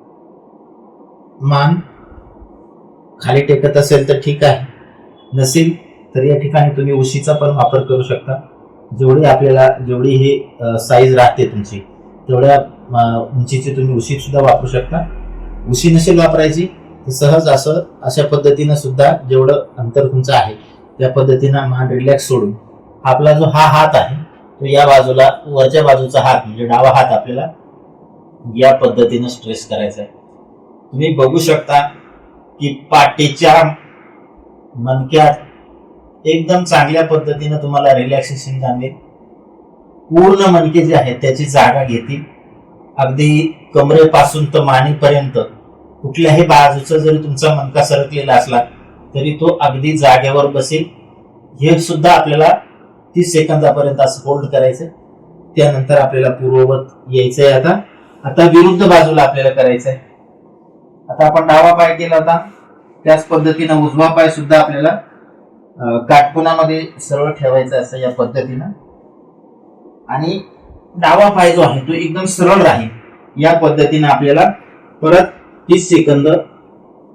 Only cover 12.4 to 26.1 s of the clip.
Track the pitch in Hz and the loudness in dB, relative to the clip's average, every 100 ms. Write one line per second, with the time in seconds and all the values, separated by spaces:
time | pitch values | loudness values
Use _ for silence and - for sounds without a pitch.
12.4 | 139 139 139 - - 123 117 117 - 127 | 4 2 0 -12 -8 -2 -2 -2 -6 -6
13.4 | 120 131 139 135 131 123 113 135 - 139 | -4 -6 -6 -4 -4 -4 -6 -8 -4 0
14.4 | 135 120 - 123 - 165 170 - - - | 2 2 0 -6 -6 -6 -8 -12 -16 -16
15.4 | - - - 127 170 165 190 170 160 160 | -18 -14 -6 -2 2 2 4 2 2 2
16.4 | 156 151 185 - - - - 127 143 160 | -2 -2 -6 -8 -20 -18 -10 -2 2 2
17.4 | 156 135 151 165 - - 131 151 143 147 | 2 0 0 -4 -6 -10 -8 -4 -2 0
18.4 | 143 143 147 143 135 131 139 - 131 131 | 0 0 0 -2 -4 0 2 0 0 0
19.4 | 131 143 - - 113 139 135 131 131 127 | 2 0 -4 -10 -6 -2 0 -2 -2 -2
20.4 | 107 - - - _ - 127 139 131 131 | -2 -8 -20 -20 _ -6 -4 0 0 0
21.4 | 135 139 131 127 127 123 131 139 - 127 | 0 -2 -2 -4 -4 -4 -2 -2 -2 -4
22.4 | 104 107 - - _ _ 131 127 151 151 | -4 -8 -16 -20 _ _ -2 0 2 2
23.4 | 156 151 151 156 151 135 - 143 - - | 2 2 2 4 2 2 0 -6 -14 -20
24.4 | - - 135 139 143 135 127 131 135 - | -20 -12 -2 2 6 6 4 4 2 2
25.4 | 151 139 131 151 147 131 131 | -4 0 2 2 4 2 2